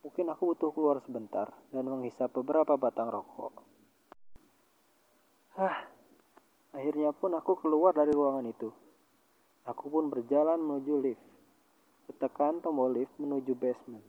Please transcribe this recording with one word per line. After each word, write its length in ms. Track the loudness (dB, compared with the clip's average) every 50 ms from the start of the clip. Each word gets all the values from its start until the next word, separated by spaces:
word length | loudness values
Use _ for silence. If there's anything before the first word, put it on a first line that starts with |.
Mungkin 320 | _ -10 -4 -4 -2 -2 -2
aku 240 | 0 0 0 2
butuh 160 | 2 0 -2 0
keluar 320 | 2 4 4 4 2 -2
sebentar 480 | -8 -10 -10 -10 -6 -4 -4 -4 -4 -8 -20 -20 _
dan 160 | -6 -6 -4
menghisap 480 | -4 -4 -4 -6 -8 -4 -2 -4 -2 -2
beberapa 480 | -4 -2 2 4 4 4 4 4 2
batang 320 | 2 0 0 0 -4 -4 -4
rokok. 480 | -6 -8 -10 -14 -12 -12 -12 -12 -14 -20 _ _ _ _ _ _ _ _ _ -20 -20 -20 -20 -20 -20 _ _ _ _ _ _ _ _ _ _ _ _ _ _ _ _ _ _ _ _ _ _ _ -2
Hah, 240 | -2 -2 -2 -4 -10 -14 -20 _ _ _ _ _ _ _ _ -20 _ _ _ _ _ _ -12
akhirnya 400 | -4 -4 -2 -2 0 0 0 0
pun 240 | 0 -2 -2 -2
aku 240 | -2 2 0 0 2
keluar 320 | 2 2 4 6 6 4 6
dari 240 | 6 4 4 4
ruangan 320 | 2 2 2 0 -2 -6 -6
itu. 240 | -8 _ -10 -10 -10 -14 _ _ _ _ _ _ _ _ _ _ _ _ _ _ _ _ _ -12
Aku 240 | -10 -10 -10 0 0
pun 160 | 0 2 2
berjalan 560 | -2 -4 -2 2 2 4 4 4 2 0 0
menuju 300 | -2 -4 -4 -2 0 0
lift. 240 | 2 2 0 -2 -4 -10 -20 _ _ _ _ _ _ _ _ _ _ _ _ _ _ _ -20 -8
Tekan 480 | -6 -6 -6 0 0 0 0 0 -2 -4
tombol 320 | -2 0 2 2 2 2
lift 160 | 0 -2 -4 -6 -8
menuju 320 | -6 -4 -4 -4 -2 -2 -4
basement. 480 | -2 0 -2 -2 -4 -8 -18 -18 -18 -18